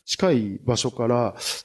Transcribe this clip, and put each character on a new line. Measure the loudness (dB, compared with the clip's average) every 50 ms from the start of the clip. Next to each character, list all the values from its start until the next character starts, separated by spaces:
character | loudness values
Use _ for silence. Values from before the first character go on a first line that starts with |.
| _
近 | -8 -4 0 2 4
い | 4 4 2 0 -4 -4 -2
場 | -2 0
所 | 0 0 -2
か | -2 -2 0
ら | 2 2 2 2 0 -2 -6 -6 -6 -6 -8